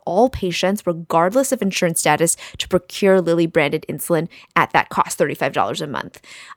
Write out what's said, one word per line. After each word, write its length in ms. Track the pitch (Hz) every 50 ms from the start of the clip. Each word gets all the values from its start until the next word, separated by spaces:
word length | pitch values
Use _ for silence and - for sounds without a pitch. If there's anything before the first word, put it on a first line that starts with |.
| _
all 240 | - 170 190 233 262
patients, 580 | - - - 180 170 - - 180 196 208 - 180
regardless 640 | 170 160 170 - - 165 165 185 208 262 277 -
of 100 | 269 233
insurance 380 | - 196 180 - - 175 165 -
status, 380 | - 165 151 151 165 170 - - - - - -
to 100 | - -
procure 500 | - 180 - - - - - 196 190 190
Lilly 280 | 175 165 170 170 170 165
branded 380 | - 165 151 143 151 156 - -
insulin 400 | 151 151 - - 170 160 156 175 - - - _ -
at 160 | - 151 -
that 160 | - 147 - -
cost, 300 | - 202 - - - -
thirty-five 340 | 175 147 139 - 151 139
dollars 300 | - 147 95 98 123 175
a 60 | 165 147
month. 340 | 139 - - - - - - - - - - - -